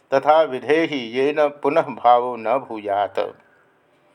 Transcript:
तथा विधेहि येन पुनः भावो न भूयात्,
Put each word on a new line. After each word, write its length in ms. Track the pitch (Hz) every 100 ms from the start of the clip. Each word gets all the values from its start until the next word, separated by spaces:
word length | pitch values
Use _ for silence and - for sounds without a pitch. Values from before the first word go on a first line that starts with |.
| _
तथा 280 | 135 143 156
विधेहि 800 | 156 127 123 156 160 143 113 123
येन 280 | 139 151 147
पुनः 340 | 143 139 160
भावो 540 | 139 110 120 123 123 120
न 80 |
भूयात्, 760 | 110 135 123 110 101 98 98 - 92 - _ _ _ _ _ _ _